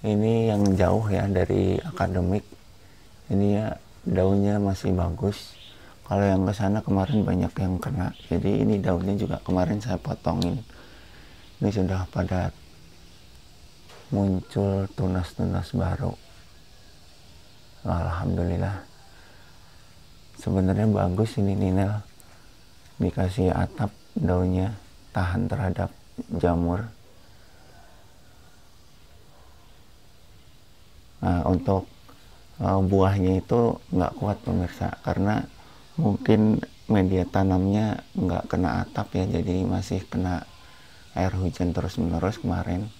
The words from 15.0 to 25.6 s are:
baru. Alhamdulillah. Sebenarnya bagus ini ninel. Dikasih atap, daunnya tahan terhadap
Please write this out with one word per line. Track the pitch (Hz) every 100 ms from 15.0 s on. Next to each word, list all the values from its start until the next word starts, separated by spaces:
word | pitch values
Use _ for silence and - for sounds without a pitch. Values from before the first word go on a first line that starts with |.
| 95 92 87 - 92 92 90 92
baru. | 92 90 90 - - - - - - - - - - - - - - - - -
Alhamdulillah. | - 87 87 85 95 90 87 90 95 98 - - - - - - - - - - - - - - - -
Sebenarnya | - 92 92 98 110
bagus | 101 95 92 113 -
ini | 98
ninel. | 98 95 92 98 104 - - - - - - - - - -
Dikasih | 92 - 95 92 92
atap, | 87 92 - 101 - - -
daunnya | 131 90 90 92 95 104 - - -
tahan | - 90 92
terhadap | 92 -